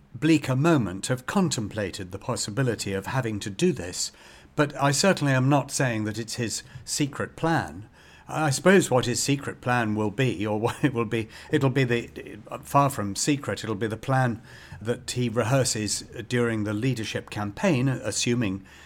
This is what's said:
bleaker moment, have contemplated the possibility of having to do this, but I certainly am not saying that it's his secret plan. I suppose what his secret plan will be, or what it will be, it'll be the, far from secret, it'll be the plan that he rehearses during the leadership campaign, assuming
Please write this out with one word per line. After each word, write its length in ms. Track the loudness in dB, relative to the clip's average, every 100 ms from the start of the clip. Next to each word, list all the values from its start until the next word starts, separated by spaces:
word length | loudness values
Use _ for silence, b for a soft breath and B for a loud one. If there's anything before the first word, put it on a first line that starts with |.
| -18
bleaker 420 | 0 4 4 4 2
moment, 520 | 6 4 2 -4 -4
have 180 | -4 0
contemplated 840 | 2 2 0 -4 -4 -4 -4 -10
the 80 | -8
possibility 760 | -6 -4 -4 0 0 0 -2
of 140 | -4 -2
having 320 | -2 -2 -4
to 100 | -6
do 220 | 0 0
this, 400 | 0 -6 -6 -8 B B B B 0
but 200 | 0 2
I 120 | 2
certainly 420 | 4 4 4 2
am 160 | 4 4
not 220 | 4 2
saying 320 | -2 0 0
that 160 | -2 -4
it's 160 | -8 -4
his 260 | -4 -4 -10 B -8
secret 500 | -2 -2 -2 -8 -2
plan. 520 | 0 0 -2 -8 -16 B B B -8
I 240 | -2 0
suppose 400 | 4 6 6 6
what 140 | 2 2
his 160 | -2
secret 380 | 0 0 -2 -6
plan 360 | 0 2 2 0
will 160 | 0
be, 340 | 2 0 0 -2
or 140 | 0
what 240 | -2 0
it 100 | 0
will 120 | 0 -2
be, 240 | -2 -4 B B
it'll 200 | 2 2
be 120 | 2
the, 540 | 2 0 -2 -14 -14 -16 -12 -14
far 300 | 0 4 4
from 240 | 0 -4 -2
secret, 480 | 0 0 -2 -6
it'll 120 | -4 -4
be 120 | -4
the 100 | -4
plan 440 | 0 2 2 -2 B B B -10
that 300 | -4 -4 -4
he 180 | -2 0
rehearses 760 | 0 2 2 2 0 -2 -4 -8 -14 -2
during 360 | 0 2 0
the 120 | -2 0
leadership 560 | 0 -2 -4 -8 -8
campaign, 560 | -6 -6 0 2 4 2
assuming 760 | 0 -4 -2 0 2 0 -2 B B